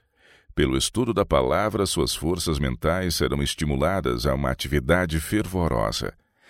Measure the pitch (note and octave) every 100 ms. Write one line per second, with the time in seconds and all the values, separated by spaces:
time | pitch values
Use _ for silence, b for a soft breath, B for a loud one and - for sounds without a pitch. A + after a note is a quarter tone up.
0 | b b b b b - C#2 C2 - A2
1 | A#2+ G2 G2 C#2 B1+ E2 G#2+ G2+ F#2+ -
2 | B1+ - D#2 F2 E2+ D2 C#2 B1 D#2+ F2+
3 | F2+ D#2+ B1+ C#2 C#2+ - D2+ C2+ D#2 G2
4 | C2+ A#1+ C#2 C2+ C2+ B1+ - C#2+ B1 F2
5 | F2+ D#2+ - G#2 F#2+ F#2 E2 A#1 G#1+ -
6 | - - B B B